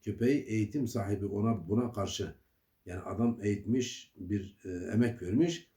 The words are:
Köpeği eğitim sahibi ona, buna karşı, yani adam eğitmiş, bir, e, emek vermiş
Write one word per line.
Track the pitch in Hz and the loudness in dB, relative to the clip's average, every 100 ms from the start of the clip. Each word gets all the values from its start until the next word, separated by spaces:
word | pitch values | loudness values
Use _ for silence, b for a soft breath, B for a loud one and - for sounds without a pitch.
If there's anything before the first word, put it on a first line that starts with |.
Köpeği | - 101 117 143 | -6 0 2 2
eğitim | - 110 104 147 120 | 2 0 0 0 -2
sahibi | 113 98 101 98 | -2 -2 -2 -2
ona, | 101 110 107 85 | 0 2 0 2
buna | 104 120 | 0 0
karşı, | 107 95 - 90 - _ _ _ _ - | -2 -4 -2 -6 -8 _ _ _ _ -10
yani | 90 | -8
adam | - 104 117 113 | -6 0 2 2
eğitmiş, | 101 101 95 123 123 - - - | 2 0 2 0 0 -4 -16 -12
bir, | 90 101 92 - - | -2 -2 -2 -12 -8
e, | |
emek | 90 90 110 120 113 | -6 0 2 2 2
vermiş | 90 110 170 170 - | -2 2 2 2 -8